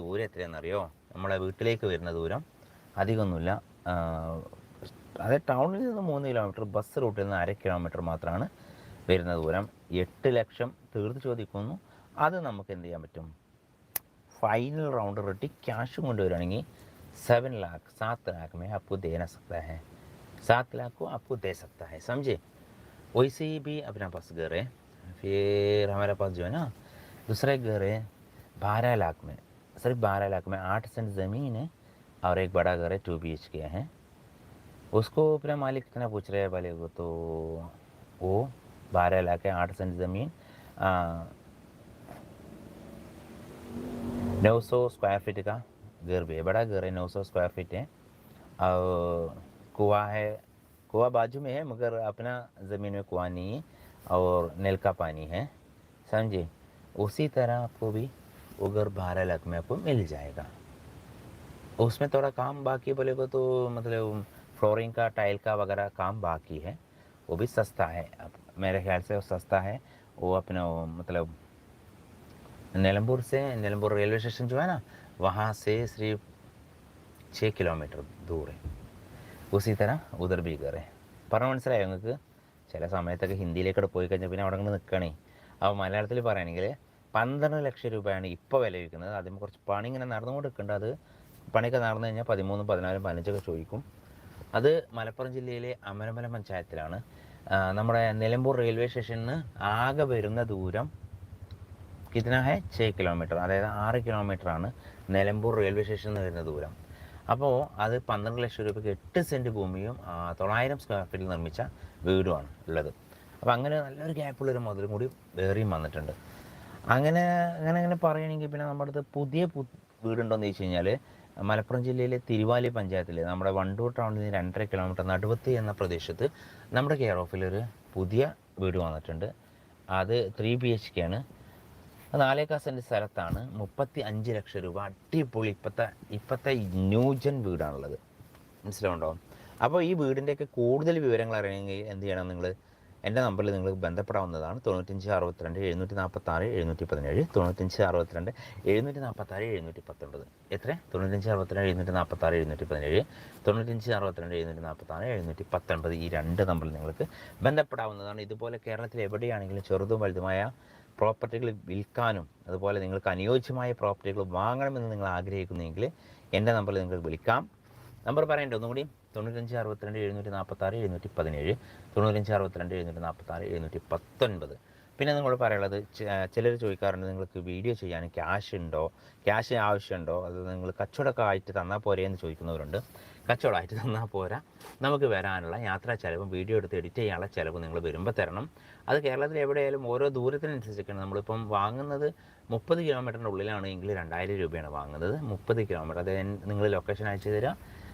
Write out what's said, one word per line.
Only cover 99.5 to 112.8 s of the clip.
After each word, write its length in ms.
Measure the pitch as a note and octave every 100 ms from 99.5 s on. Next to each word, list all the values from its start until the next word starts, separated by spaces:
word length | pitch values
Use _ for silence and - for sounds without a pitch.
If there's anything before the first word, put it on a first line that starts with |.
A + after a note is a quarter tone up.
| - G2 G#2+
ആകെ 300 | B2 C#3+ C#3+
വരുന്ന 300 | A#2+ G#2 A2+ A2+
ദൂരം 340 | G2 F#2 G#2 D3 - - - - - - - - - - - - A#2
കിതനാ 220 | A#2 C3 C3
है? 60 | F#3+ - -
ഛേ 100 | A2+ G2
കിലോമീറ്റർ, 400 | F2+ E2+ E2+ E2+ F2+
അതായത് 200 | G2 G#2+ G#2+ G#2+
ആറ് 140 | A#2+
കിലോമീറ്ററാണ് 640 | A#2 G#2+ G2+ F#2+ F2+ E2 G2 - - - -
നിലമ്പൂർ 400 | F#2+ G2+ G#2+ A2+ A2
റെയിൽവേ 220 | G2 G2+ G2+
സ്റ്റേഷനിൽ 260 | G#2 G#2+
നിന്ന് 100 | G#2 F#2
വരുന്ന 160 | E2+ D#2+
ദൂരം. 220 | D2+ D2+ - - - - - -
അപ്പോൾ 220 | B2 C#3+ B2+ D3 - G#2+
അത് 100 | B2 -
പന്ത്രണ്ട് 300 | G#2+ G#2+ A#2+
ലക്ഷം 200 | A#2+ - G#2+
രൂപയ്ക്ക് 240 | G#2+ G#2 F#2+
എട്ട് 260 | - F3+ E3+
സെന്റ് 220 | C#3 B2 G#2+
ഭൂമിയും, 400 | F#2+ F#2 G#2 A#2+ F2+
ആ, 40 | E2+ F2 E2+
തൊള്ളായിരം 380 | F#2+ A2 C3 C#3
സ്ക്വയർ 200 | - G2+ F#2
ഫീറ്റിൽ 180 | F#2 F#2
നിർമ്മിച്ച 280 | E2+ E2 E2 B2+ - - - F2
വീടുമാണ് 400 | F#2+ F#2+ D#2 C#2+ - -
ഉള്ളത്. 200 | D#2+